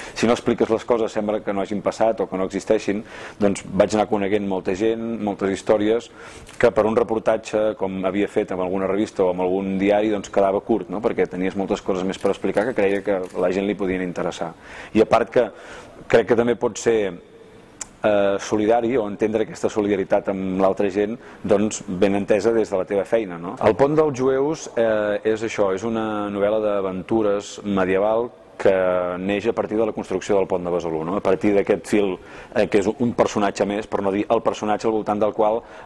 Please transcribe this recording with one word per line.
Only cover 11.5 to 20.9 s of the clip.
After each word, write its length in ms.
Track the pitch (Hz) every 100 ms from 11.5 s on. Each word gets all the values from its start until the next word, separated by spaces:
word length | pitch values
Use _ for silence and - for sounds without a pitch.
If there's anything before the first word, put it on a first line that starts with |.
| 98
moltes 240 | 95 98
coses 240 | - 92
més 140 | 95 90
per 160 | 101
explicar 320 | 95 101 95 113
que 80 |
creia 260 | 110 98 98
que 220 | 101 95
a 180 | 92 95
la 140 | 90
gent 160 | 95 101
li 80 | 98
podien 240 | 95 92
interessar. 500 | 90 82 87 - 85 85 - - -
I 80 | 104
a 80 | 110
part 220 | 113 117
que 180 | 131 107 - - - - - -
crec 160 | 117 92
que 100 | 113
també 220 | 120 110
pot 180 | 120 101
ser, 380 | 120 113 98 87 - - - - - - - -
eh, 360 | 110 101 101 98
solidari 560 | - 107 107 120 117 127
o 60 | 104
entendre 380 | 98 107 107
aquesta 240 | 98 85 107
solidaritat 600 | 110 104 98 92 101 101
amb 260 | 98 95 92
l'altra 300 | 95 92
gent, 300 | 101